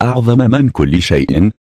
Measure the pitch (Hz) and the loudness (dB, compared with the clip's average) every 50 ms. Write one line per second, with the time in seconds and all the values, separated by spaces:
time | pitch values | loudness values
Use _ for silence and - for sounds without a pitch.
0 | - 123 123 127 117 117 120 131 127 113 123 143 139 123 - - 76 69 73 87 | -2 -2 -2 -2 0 0 2 2 2 2 2 2 0 0 0 -2 -2 0 0 -2
1 | - - 82 69 67 - 67 78 92 107 - - | 0 0 0 -2 0 0 0 0 0 0 -2 -4